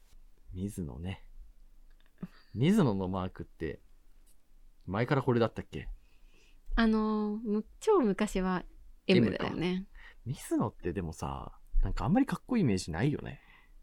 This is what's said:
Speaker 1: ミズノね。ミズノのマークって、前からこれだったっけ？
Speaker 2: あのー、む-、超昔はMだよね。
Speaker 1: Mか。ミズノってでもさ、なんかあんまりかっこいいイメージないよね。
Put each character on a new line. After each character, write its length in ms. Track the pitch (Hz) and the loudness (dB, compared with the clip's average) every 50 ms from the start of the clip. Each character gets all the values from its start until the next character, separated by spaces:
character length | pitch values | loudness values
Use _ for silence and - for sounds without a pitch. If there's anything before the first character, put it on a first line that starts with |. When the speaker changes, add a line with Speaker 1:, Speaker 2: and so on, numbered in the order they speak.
| - - - - - - - - - - 95 | -20 -20 -20 -20 -20 -20 -20 -20 -20 -14 -8
Speaker 1:
ミ 160 | 90 95 101 | -6 -6 -6
ズ 140 | 104 - 90 | -4 -6 -8
ノ 160 | 71 60 69 | -8 -8 -8
ね。 240 | 85 92 92 - - - - - - - - - - - - - - - - - - - _ - - - - - - - - | -8 -8 -8 -10 -12 -18 -18 -18 -18 -18 -20 -20 -20 -20 -20 -20 -20 -20 -20 -20 -20 -20 _ -16 -16 -16 -16 -20 -20 -14 -4
ミ 180 | 98 127 165 | 0 2 4
ズ 120 | 202 226 170 | 6 6 6
ノ 100 | 123 101 | 4 4
の 140 | 95 95 90 | 2 -2 -2
マ 180 | 92 95 92 | -2 -2 -4
ー 40 | 92 | -4
ク 140 | - - 85 | -6 -10 -14
っ 20 | |
て、 340 | - - - 87 76 - - - - - - - - - - - - - - - _ - - - - - - - | -14 -10 -8 -8 -6 -6 -8 -14 -20 -20 -20 -20 -20 -20 -20 -20 -20 -20 -20 -20 _ -20 -20 -20 -20 -20 -20 -12
前 200 | - 90 104 123 | -6 -2 -2 0
か 100 | - 156 | 2 2
ら 60 | 139 127 | 2 2
こ 100 | 135 120 | 2 4
れ 60 | 117 | 4
だ 80 | 113 110 | 2 2
っ 60 | - | 0
た 100 | - - | -6 -12
っ 20 | - | -10
け？ 200 | - - - - - - - - - - - - - - - - - - _ - - | -10 -10 -10 -10 -12 -12 -16 -20 -20 -20 -20 -20 -20 -20 -20 -20 -20 -20 _ -2 0
Speaker 2:
あ 120 | 233 226 220 | 2 4 4
の 520 | 220 220 214 214 214 214 214 214 208 220 233 | 4 2 0 0 0 -2 -2 -4 -4 -6 -4
ー、 40 | 220 | -4
む-、 160 | 202 214 214 - - - | -4 -4 -4 -6 -14 -6
超 200 | - 427 427 370 | 2 4 4 4
昔 420 | 269 208 190 - 214 180 - 190 | 4 2 2 0 -2 -2 0 -2
は 220 | 185 185 185 175 - - - - - - - - _ - | 0 0 0 -2 -4 -8 -16 -20 -20 -20 -20 -14 _ 4
M 240 | 190 185 - 202 | 4 6 6 4
だ 160 | - - - - | 2 -2 -4 -6
よ 80 | - | -4
ね。 120 | - - 180 | -4 -2 -2
Speaker 1:
M 180 | 185 185 190 | -2 -4 -6
か。 40 | - - - - - - - - | -8 -14 -20 -20 -20 -20 -14 -10
ミ 80 | 113 143 | -10 -8
ズ 200 | - - - 339 | -8 -6 -4 -2
ノ 120 | 311 147 107 | 0 0 -2
っ 80 | - | -4
て 180 | - - 90 80 | -6 -6 -6 -4
で 80 | 98 | -4
も 120 | 87 78 80 | -6 -6 -6
さ、 440 | - - 71 69 64 - - - - - - - - | -6 -6 -6 -6 -6 -8 -12 -14 -16 -18 0 4 4
な 80 | - 101 | 4 4
ん 40 | - | 2
か 120 | - 90 | 0 2
あ 20 | 113 | 4
ん 60 | 180 | 4
ま 60 | 254 | 4
り 80 | 277 - | 4 2
か 100 | 180 - | 0 -6
っ 40 | - | -4
こ 120 | - 254 233 | -2 0 2
い 20 | |
い 40 | 190 | 4
イ 20 | |
メ 100 | 123 98 | 4 2
ー 20 | 92 | 2
ジ 140 | - - | 0 -4
な 120 | 76 80 113 | -2 0 0
い 80 | 151 | 0
よ 80 | 143 - | 0 -2
ね。 180 | - 117 131 - - - - - - - - - | -6 -10 -12 -14 -18 -20 -20 -20 -20 -20 -20 -20